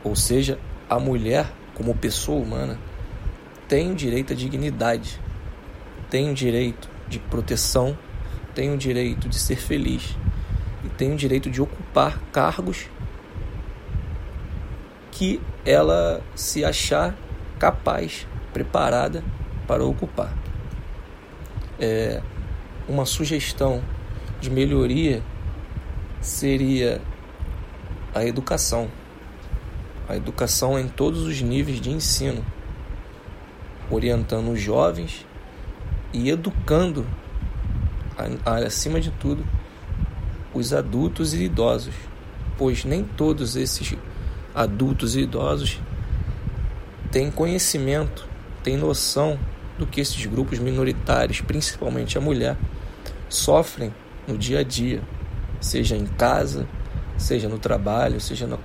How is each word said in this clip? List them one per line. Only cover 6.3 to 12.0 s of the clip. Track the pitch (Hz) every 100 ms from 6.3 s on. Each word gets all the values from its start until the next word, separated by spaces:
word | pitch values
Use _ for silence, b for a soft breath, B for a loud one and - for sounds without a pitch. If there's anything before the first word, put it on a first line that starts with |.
| 135
direito | 127 117 123 117 - - -
de | 113
proteção, | - 117 - 117 - 131 127 147 - - B B -
tem | - 135
o | 143
direito | 135 123 123 117 -
de | -
ser | - 127
feliz | - 147 135 - - - - - B B B -
e | -
tem | - 135
o | 147
direito | 139 131 143
de | 127
ocupar | 139 - - -